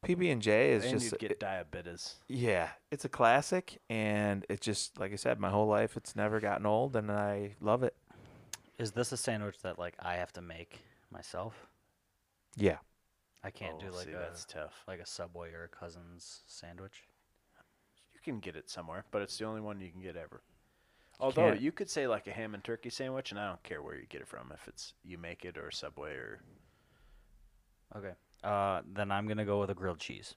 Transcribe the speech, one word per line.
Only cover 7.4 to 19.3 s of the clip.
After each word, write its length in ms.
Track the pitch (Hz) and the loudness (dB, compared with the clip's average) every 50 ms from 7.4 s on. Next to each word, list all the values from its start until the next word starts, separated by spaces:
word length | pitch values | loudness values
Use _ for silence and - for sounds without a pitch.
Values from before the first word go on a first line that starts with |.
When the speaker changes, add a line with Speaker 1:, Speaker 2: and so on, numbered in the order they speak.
| 101 101 101 - | -2 -4 -6 -4
Speaker 1:
love 220 | - 104 107 123 131 | 2 4 4 4 4
it. 140 | 120 - _ _ _ - - - - - - - - - - - - _ - | 2 0 _ _ _ -20 -20 -20 -20 -20 -20 -16 -14 -14 -14 -14 -20 _ -4
Speaker 3:
Is 140 | 117 110 98 | -4 -2 0
this 200 | 120 123 - - | 0 0 0 0
a 40 | |
sandwich 420 | 120 - - 117 107 104 104 98 - - | -2 0 0 0 0 -2 -4 -6 -6 -6
that, 160 | 92 85 85 | -6 -4 -4
like, 160 | 87 87 - - | -6 -6 -6 -6
I 160 | - 87 87 | -4 -4 -2
have 180 | 90 90 - - | -2 -4 -4 -6
to 80 | - 87 | -12 -12
make 380 | 87 82 82 85 _ - - - - - _ _ _ | -12 -12 -12 -14 _ -16 -20 -20 -20 -20 _ _ _
myself? 560 | 92 90 87 - - 90 92 117 113 - - - _ _ _ _ _ _ _ _ _ _ _ _ _ _ _ _ - | -16 -14 -14 -8 -6 -6 -6 -6 -8 -12 -20 -20 _ _ _ _ _ _ _ _ _ _ _ _ _ _ _ _ -4
Speaker 1:
Yeah. 220 | - 104 95 80 - - _ _ _ _ _ _ _ _ _ _ _ - | 4 6 6 6 4 -4 _ _ _ _ _ _ _ _ _ _ _ -12
Speaker 3:
I 80 | 98 | -12
can't 240 | - - - 90 80 | -10 -8 -10 -10 -8
Speaker 2:
Oh, 40 | 78 | -8
Speaker 3:
do, 100 | 98 98 90 | -10 -8 -8
like, 140 | 90 92 | -8 -8
Speaker 2:
see, 60 | - 78 | -8 -6
Speaker 3:
a, 60 | - | -8
Speaker 2:
that's 260 | - 82 85 87 - | -8 -8 -8 -12 -16
tough. 400 | - - 82 76 73 - - - | -14 -10 -10 -10 -10 -12 -16 -12
Speaker 3:
like, 140 | - 95 85 | -12 -12 -12
a 60 | 85 | -10
Subway 460 | - - - 90 85 87 87 85 82 82 | -12 -8 -8 -8 -8 -8 -12 -12 -12 -12
or 120 | 82 85 | -12 -14
a 40 | 85 | -14
Cousin's 760 | - - - 104 104 87 87 85 87 87 - - - - - | -14 -14 -14 -14 -14 -14 -16 -18 -18 -18 -18 -18 -18 -18 -20
sandwich? 580 | - - - - 85 85 90 95 98 - - - _ _ _ _ _ _ _ _ _ _ _ - _ _ _ _ _ _ _ _ _ _ - - | -20 -18 -16 -16 -16 -14 -14 -16 -16 -16 -20 -20 _ _ _ _ _ _ _ _ _ _ _ -20 _ _ _ _ _ _ _ _ _ _ -12 -6
Speaker 2:
Can 160 | - 135 107 | -6 -6 -4
get 160 | 95 92 82 | -6 -8 -10
it 120 | 78 - - | -10 -12 -12
somewhere, 340 | - - 85 80 80 92 104 _ | -12 -10 -10 -8 -8 -10 -10 _
but 120 | - 107 101 | -2 -2 -2
it's 140 | 95 | -2